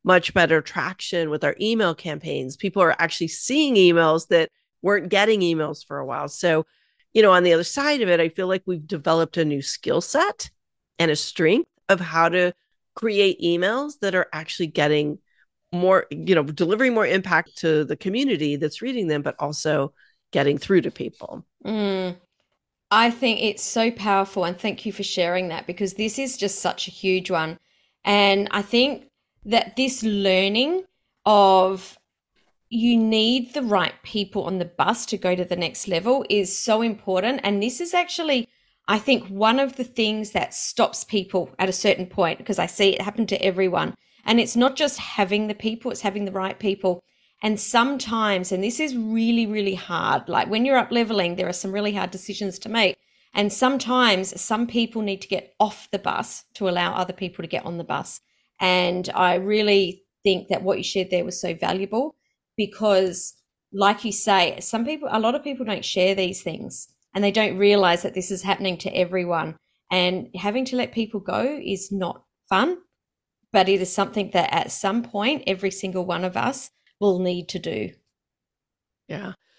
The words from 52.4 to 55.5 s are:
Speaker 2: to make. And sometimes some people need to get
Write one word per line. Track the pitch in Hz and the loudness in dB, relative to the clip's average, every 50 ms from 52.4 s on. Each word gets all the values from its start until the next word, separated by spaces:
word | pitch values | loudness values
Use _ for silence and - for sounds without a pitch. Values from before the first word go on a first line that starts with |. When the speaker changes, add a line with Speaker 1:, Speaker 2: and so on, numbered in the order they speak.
| 208 190 185 - | -6 -8 -8 -8
Speaker 2:
to | - 214 | -10 -4
make. | 220 233 214 180 - _ _ _ _ _ _ _ - | 0 2 2 2 0 _ _ _ _ _ _ _ -2
And | 196 208 208 | -2 0 0
sometimes | 202 - 254 254 277 254 - 226 247 254 247 226 196 185 190 190 - 180 | 0 2 0 2 2 0 -2 0 2 2 4 4 4 2 0 -4 -6 -8
some | - - 220 214 240 | -4 -4 -2 -2 -2
people | 233 - 240 226 220 - 226 | -2 0 -2 -2 -2 -2 -4
need | 214 202 196 190 | -4 -4 -4 -6
to | - - | -6 -6
get | 196 175 - - | -6 -6 -6 -6